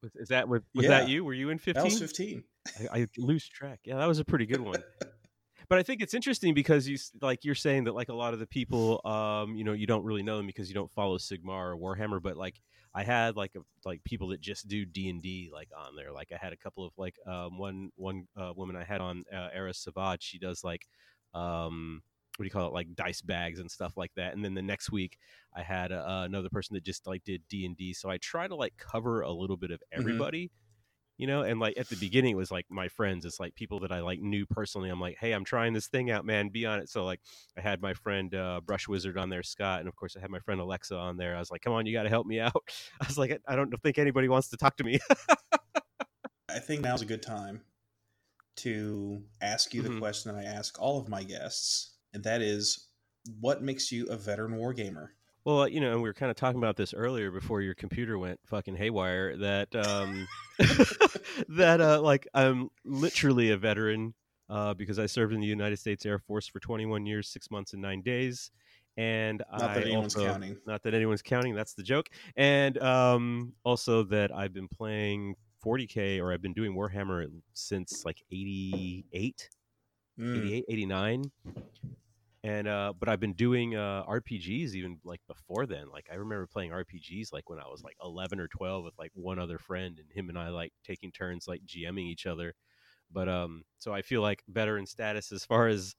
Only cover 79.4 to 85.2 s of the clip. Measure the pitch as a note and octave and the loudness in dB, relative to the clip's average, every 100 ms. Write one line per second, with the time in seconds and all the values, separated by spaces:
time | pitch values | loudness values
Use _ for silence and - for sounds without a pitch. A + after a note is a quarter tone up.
79.4 | - - _ _ _ _ _ - A#2 A#2+ | -18 -20 _ _ _ _ _ -8 -4 -2
80.4 | G#2 G#2+ - A2 F#2+ F#2+ G2+ A#2+ C#3 _ | -2 -2 -2 -2 0 0 0 0 -4 _
81.4 | - - - - - - _ _ _ _ | -16 -14 -16 -14 -14 -14 _ _ _ _
82.4 | G#2+ G#2 G#2 G2+ G2+ F2+ A2 G#2+ G#2+ F2 | -4 -2 0 0 0 -2 2 2 2 2
83.4 | A#2+ B2 A#2 A2 G#2 G2 - A2+ - A2+ | 4 4 2 0 0 -2 0 -2 -2 -8
84.4 | E2+ A2+ E3 F#2 F2+ E2+ E2+ F2 | -4 -4 -2 -4 -8 -10 -12 -14